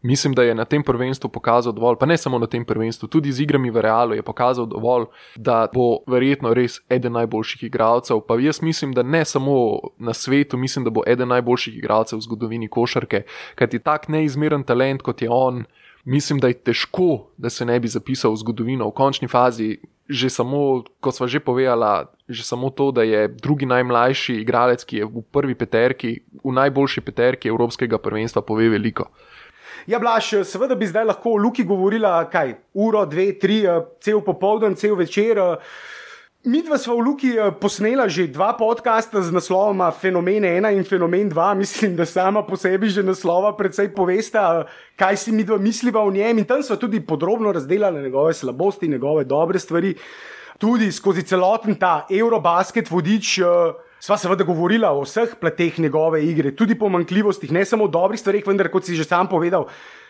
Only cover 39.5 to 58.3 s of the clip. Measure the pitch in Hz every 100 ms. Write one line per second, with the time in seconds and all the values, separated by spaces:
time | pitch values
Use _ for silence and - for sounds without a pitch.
39.5 | 185 208 190 175 160 190 180 175 214 190
40.5 | 175 214 202 185 190 170 180 208 156 180
41.5 | 196 196 - 214 175 165 190 185 208 202
42.5 | 185 185 185 214 196 190 190 180 175 208
43.5 | 208 190 - 202 202 180 185 220 220 190
44.5 | 165 147 - - - 190 196 - 220 196
45.5 | 208 202 220 240 214 202 196 220 226 202
46.5 | 269 277 202 233 208 156 156 170 226 214
47.5 | 175 135 190 208 156 139 135 156 156 131
48.5 | 123 190 196 170 131 135 151 127 143 165
49.5 | 185 - 165 190 - - - - - -
50.5 | - 214 240 214 - 196 180 180 185 185
51.5 | 220 220 185 185 156 - 196 233 226 170
52.5 | 170 190 226 175 170 160 214 - - 175
53.5 | 175 165 - - _ - 202 180 180 180
54.5 | 165 175 226 196 143 139 220 233 - 165
55.5 | 165 170 165 156 156 160 160 151 160 139
56.5 | 139 220 233 214 180 170 185 208 190 143
57.5 | 165 196 220 202 165 190 214 202